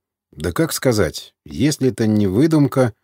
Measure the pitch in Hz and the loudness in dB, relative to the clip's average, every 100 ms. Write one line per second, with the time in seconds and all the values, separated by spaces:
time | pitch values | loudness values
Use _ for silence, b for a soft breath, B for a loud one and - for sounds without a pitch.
0 | _ _ _ - 90 - 160 - 135 107 | _ _ _ -8 -4 -2 -4 -2 0 2
1 | 82 - - _ - 76 143 143 131 110 | 0 -4 -16 _ -14 -2 -2 0 -2 0
2 | 110 107 101 98 165 156 139 135 123 - | 0 2 2 2 2 2 2 2 0 -2